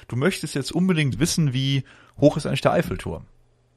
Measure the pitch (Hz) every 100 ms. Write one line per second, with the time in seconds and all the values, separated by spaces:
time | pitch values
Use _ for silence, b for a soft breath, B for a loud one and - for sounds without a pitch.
0 | B 117 165 - 156 143 - 156 185 160
1 | 143 104 156 - 147 127 135 135 b b
2 | b - 147 156 135 135 135 113 - -
3 | - 82 - _ _ _ _